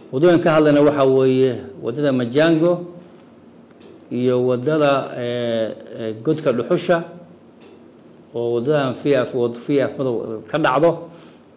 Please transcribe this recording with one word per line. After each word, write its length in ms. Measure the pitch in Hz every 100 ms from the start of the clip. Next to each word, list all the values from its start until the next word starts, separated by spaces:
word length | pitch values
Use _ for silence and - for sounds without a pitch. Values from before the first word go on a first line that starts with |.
| -
Waddooyinka 320 | 131 175 170
ka 80 | 170
hadlayna 300 | 156 151 147
waxaa 240 | 147 143 135
weeye 500 | 131 131 131 131 120 - -
waddada 300 | 113 135 143
Majango 760 | 127 117 139 165 156 175 175 - - - - - - - - - - - - -
iyo 340 | 123 123 123 127
waddada, 640 | 123 131 156 143 135 - 123
eh, 580 | 120 120 117 113 110 - - -
eh, 140 | 110 110
Godka 280 | 156 156 143
Dhuxusha 520 | 120 - 175 - 170 175 - - - - - - - - - - - - 117
oo 180 | 120 120
waddadan 380 | 127 151 131 -
V 180 | 147 135
F, 180 | 120 127
wad-, 220 | 120 120
V 220 | - 143
F 180 | 117 -
madow 460 | 131 113 - 110 -
ka 100 | 151
dhacdo, 520 | 151 135 165 170 - - - - -